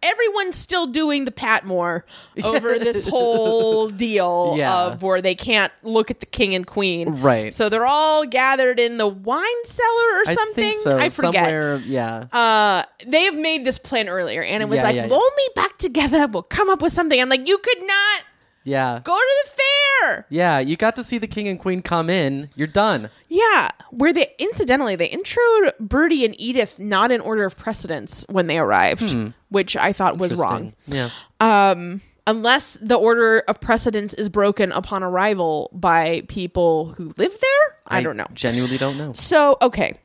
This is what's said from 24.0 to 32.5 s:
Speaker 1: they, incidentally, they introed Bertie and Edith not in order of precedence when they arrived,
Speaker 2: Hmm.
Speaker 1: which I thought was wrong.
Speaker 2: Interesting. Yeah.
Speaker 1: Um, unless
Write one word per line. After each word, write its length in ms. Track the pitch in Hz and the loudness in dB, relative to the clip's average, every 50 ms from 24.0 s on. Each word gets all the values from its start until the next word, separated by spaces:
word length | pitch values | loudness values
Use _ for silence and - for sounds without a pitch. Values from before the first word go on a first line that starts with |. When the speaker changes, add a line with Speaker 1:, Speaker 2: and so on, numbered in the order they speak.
| 269 311 339 | 0 2 2
Speaker 1:
they, 200 | 320 302 - - - | 2 0 -2 -2 -6
incidentally, 560 | 269 392 466 - 427 247 254 269 294 220 196 | -6 -6 -4 -4 0 0 0 0 0 -2 -2
they 140 | 170 170 - | -2 -4 -4
introed 640 | - 302 403 - - - 480 480 453 440 403 311 - - | -4 -8 -8 -6 -2 0 2 4 4 4 4 2 0 -2
Bertie 440 | 220 202 233 262 311 339 330 294 254 | -8 -2 0 2 2 2 2 2 0
and 160 | 220 208 - | 0 -2 -4
Edith 400 | - 233 247 262 220 196 - - | -8 -4 0 0 -2 -2 -4 -10
not 320 | 190 208 208 190 208 240 | -6 -2 0 2 2 2
in 80 | 254 233 | 2 0
order 240 | - - 220 220 202 | 0 -2 -2 -2 -2
of 140 | 190 - - | -2 -4 -6
precedence 680 | - - 220 - - 180 165 143 104 - - - - - | -8 -8 -6 -6 -6 -6 -8 -8 -6 -8 -8 -8 -8 -4
when 180 | 196 190 175 165 | -2 -2 0 0
they 100 | 147 165 | 0 0
arrived, 540 | 156 104 104 92 87 95 73 - 233 214 | 2 2 4 4 4 4 2 0 -2 -2
Speaker 2:
Hmm. 160 | 147 120 110 104 123 _ _ _ | -2 -2 -4 -6 -8 _ _ _
Speaker 1:
which 260 | - 196 185 185 - | -2 -2 -2 -2 -2
I 160 | - - 175 202 | -2 0 -2 0
thought 240 | - 196 180 - 170 | 0 0 -2 0 0
was 160 | 185 180 - | -4 -4 -2
wrong. 380 | 175 156 98 92 90 - 101 107 _ _ - | -2 -2 -2 -2 -4 -6 -10 -16 _ _ -6
Speaker 2:
Interesting. 240 | 139 139 127 120 - - - _ _ _ | -4 -4 -4 -4 -6 -12 -20 _ _ _
Yeah. 300 | 214 226 220 202 202 196 | 2 4 6 6 6 4
Speaker 1:
Um, 300 | 190 175 175 175 175 196 - _ _ _ _ - | 4 2 -2 -10 -10 -10 -14 _ _ _ _ -2
unless 500 | 220 226 214 233 | -2 0 2 2